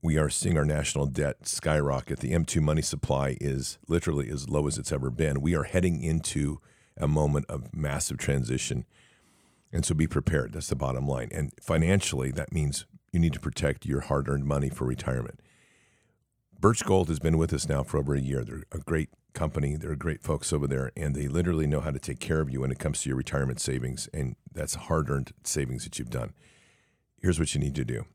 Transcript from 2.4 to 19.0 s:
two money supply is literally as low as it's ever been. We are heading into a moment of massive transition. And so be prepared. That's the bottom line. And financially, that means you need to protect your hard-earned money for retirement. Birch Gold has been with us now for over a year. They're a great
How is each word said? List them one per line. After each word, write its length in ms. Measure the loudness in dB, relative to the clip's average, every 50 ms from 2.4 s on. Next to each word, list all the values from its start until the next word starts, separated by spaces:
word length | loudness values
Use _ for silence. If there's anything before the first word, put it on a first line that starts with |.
| 2
two 160 | 2 2 2
money 220 | 4 4 4 2
supply 560 | 0 -2 -2 -4 -2 0 0 0 2 0 -2 -2
is 380 | -2 -2 -2 -2 -4 -6 -10 -12 -4 0
literally 400 | 0 2 2 2 0 0 -2 -2
as 180 | -6 -6 -6 0
low 160 | 0 2 2
as 140 | 2 -2 -2
it's 120 | -4 -4
ever 200 | -2 -2 -2 -2
been. 300 | 0 0 0 2 2 2
We 120 | 2 2 2
are 120 | 2 0
heading 360 | 2 2 2 2 4 2 0
into 580 | 0 0 0 0 0 -2 -2 0 0 0 -2 -4 _ _ _ _ _ _ _ -2
a 100 | 0 2
moment 380 | 4 4 4 4 2 0 0 -2
of 260 | -6 -8 -8 -8 -6
massive 420 | -4 -4 -2 -2 -2 -2 -4 -4 -4
transition. 680 | 0 0 0 2 0 0 -2 -2 -2 -2 -4 -4 -6 _ _ _ -20 _ _ _ _ _ _ _ _ _ _ _ _ _
And 140 | -2 -2 0
so 80 | 2 2
be 140 | 2 2 2
prepared. 460 | 2 0 2 4 2 2 0 0 -6
That's 160 | -8 -4 -4
the 60 | -2
bottom 320 | -2 0 -2 0 0 0 0
line. 220 | 0 -2 -2 -4
And 220 | -4 -4 -4 -4 -6 -12
financially, 720 | -4 0 2 4 6 6 4 4 4 2 -2 -2 -2 -2
that 200 | -2 -4 -6 -4
means 360 | -2 0 0 0 0 -4 -8 _ -20 -20 _ _
you 80 | 2 4
need 140 | 4 4 4
to 60 | 2
protect 460 | -4 -4 -4 0 0 0 0 0 -2
your 160 | -2 -2 -2
hard-earned 440 | 0 2 0 0 2 0 0 0 2
money 240 | 2 2 2 2 0
for 160 | -2 -2 -2
retirement. 540 | -2 -2 -2 -2 -2 -2 -2 -4 -6 -10 -16 _ _ _ _ _ _ _ _ _ _ _ _ _ _ _ _ _ _ _ _ _ _ _ 4
Birch 240 | 6 6 6 6 4
Gold 260 | 4 4 4 6 4
has 100 | 0 2
been 180 | 4 4 4 4
with 160 | 4 2 0
us 160 | -2 0 0
now 140 | 0 0 0
for 160 | 0 0 0
over 160 | 0 2 0
a 40 | 0
year. 240 | 0 0 -2 -2 -2
They're 200 | -4 -8 -12 -12 _
a 80 | -10 -10
great 300 | -4 0 0 0